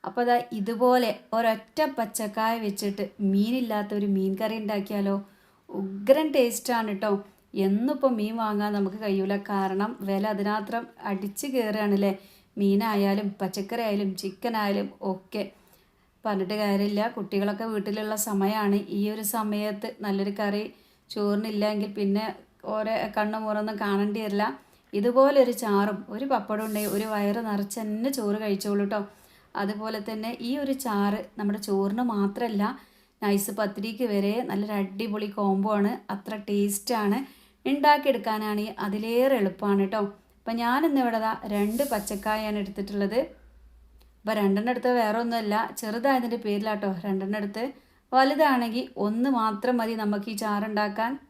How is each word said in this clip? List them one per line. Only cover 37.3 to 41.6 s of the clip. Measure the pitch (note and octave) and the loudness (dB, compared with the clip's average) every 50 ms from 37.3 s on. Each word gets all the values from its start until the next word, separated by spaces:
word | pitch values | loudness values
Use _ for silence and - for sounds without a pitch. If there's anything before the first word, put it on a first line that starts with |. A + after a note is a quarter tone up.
| - - - _ _ _ _ | -12 -20 -20 _ _ _ _
ഉണ്ടാക്കിയെടുക്കാനാണ് | B3+ C#4 C#4+ C#4 D4+ D4 D4 C#4+ C#4+ C4 A#3 G3+ A3+ G#3+ G#3+ G#3+ G#3+ G#3 G#3 G#3 A3 - - | -2 0 4 6 6 6 6 6 2 2 2 0 -2 -2 -2 -2 -2 -2 -2 -2 -4 -6 -6
അതിലേറെ | - G#3 F#3+ G#3+ G#3 A3+ A#3 A#3+ B3+ C4+ C#4 | -4 -4 -4 -4 -2 0 2 4 4 4 4
എളുപ്പമാണ് | A#3 G3+ F#3+ F#3 - G#3+ G3+ G3+ G3 G3 | 4 2 0 0 -2 0 2 2 2 2
ട്ടോ. | F#3+ G#3 A3 G3+ G3+ G3+ - _ _ _ | 2 0 -2 -2 -2 -6 -12 _ _ _
അപ്പം | _ _ - A3+ A#3 | _ _ -6 -4 0
ഞാനിന്ന് | A#3 A#3 B3 C#4 D4+ E4 C#4 C#4 | 2 2 4 4 4 4 4 4
ഇവിടെ | B3 A#3+ A3+ A3+ | 2 2 2 0
ദാ | A3 A3 A3 - - G#3 | 0 -2 -4 -4 -6 -4
രണ്ട് | G#3 G3+ | 0 2